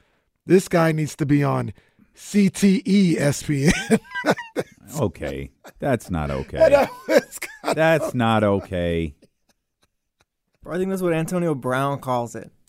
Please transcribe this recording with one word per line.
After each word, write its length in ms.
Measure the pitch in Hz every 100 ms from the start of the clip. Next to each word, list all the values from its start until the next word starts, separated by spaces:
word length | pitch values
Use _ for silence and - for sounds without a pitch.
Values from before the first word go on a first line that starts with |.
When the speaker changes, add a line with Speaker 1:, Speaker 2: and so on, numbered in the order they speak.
| _ _ _ _ 165
Speaker 1:
"This 220 | 185 -
guy 240 | 175 160
needs 220 | 156 147 -
to 100 | 143
be 160 | 147
on 280 | 139 131 117 - _ _ _
C 340 | - - 202 190
T 340 | - 196 190 -
E 320 | 202 180 -
S 240 | 143 -
P 240 | - 143 143
N." 320 | 740 807 226 906 988
<laughs> 100 | 988 - 906 - - _ - 160
Speaker 2:
Okay. 500 | 110 - 73 - 69 _ - -
That's 280 | 151 120 -
not 200 | 80 73
okay. 280 | 69 - -
Speaker 1:
<laughs> 40 |
I 60 | -
know, 180 | 571 - - -
it's 300 | 311 - -
kinda 340 | - 880 -
Speaker 2:
That's 400 | 151 160 160 160
not 300 | 123 113 110
okay. 680 | 104 101 - 90 87 85 80 - _ _ _ _ _ _ _ _ _ _ _ _ _ _ -
Speaker 3:
I 100 | 175
think 120 | 190
that's 120 | 190
what 100 | 175
Antonio 400 | 160 165 180 170
Brown 440 | 139 127 131 139 139
calls 360 | 127 123 117 110
it. 160 | - _